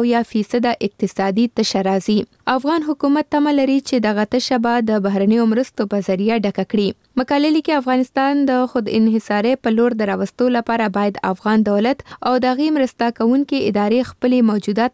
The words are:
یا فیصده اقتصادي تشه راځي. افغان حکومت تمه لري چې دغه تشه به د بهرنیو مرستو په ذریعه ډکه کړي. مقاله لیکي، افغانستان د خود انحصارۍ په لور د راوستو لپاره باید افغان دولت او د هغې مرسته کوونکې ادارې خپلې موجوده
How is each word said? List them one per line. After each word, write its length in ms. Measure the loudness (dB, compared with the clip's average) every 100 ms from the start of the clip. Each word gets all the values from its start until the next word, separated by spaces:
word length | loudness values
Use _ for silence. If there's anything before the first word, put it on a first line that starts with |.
| 2
یا 100 | 0 0
فیصده 420 | -2 -2 -2 -2 -2 -6
اقتصادي 580 | -4 -6 -2 -2 0 0 0
تشه 220 | -2 0 0
راځي. 300 | 0 0 0 -2 _ -4
افغان 320 | -2 0 -2 -2
حکومت 440 | -2 0 0 0 0
تمه 180 | 0 0
لري 180 | 0 0
چې 260 | 0 -2 0
دغه 180 | -2 -2
تشه 260 | -2 -2 -2 0
به 180 | 0 0
د 120 | 0 0
بهرنیو 400 | 0 2 2 2
مرستو 340 | 0 -2 -4 -4
په 120 | -2 -2
ذریعه 280 | -2 0 0
ډکه 220 | -2 -4 -2
کړي. 440 | 0 -2 -4 _ -6
مقاله 300 | -2 0 2 0
لیکي، 200 | 0 -2
افغانستان 680 | 0 0 0 0 0 2 2
د 100 | 0 0 -2
خود 180 | -2 2
انحصارۍ 640 | 2 2 0 -2 0 0
په 120 | 0 2
لور 180 | 0 0
د 60 | -2
راوستو 400 | -2 -6 -2 0 0
لپاره 320 | -2 -2 0 0
باید 200 | -2 -2 -4
افغان 340 | -4 0 2 2
دولت 340 | 2 0 -2 -8
او 300 | -8 -2 0
د 80 | 0
هغې 240 | 0 0 0
مرسته 320 | -2 -2 -4 0
کوونکې 560 | 0 2 0 -2 0
ادارې 400 | 0 2 0 -2
خپلې 360 | -4 0 2 2
موجوده 380 | 2 -2 -2 0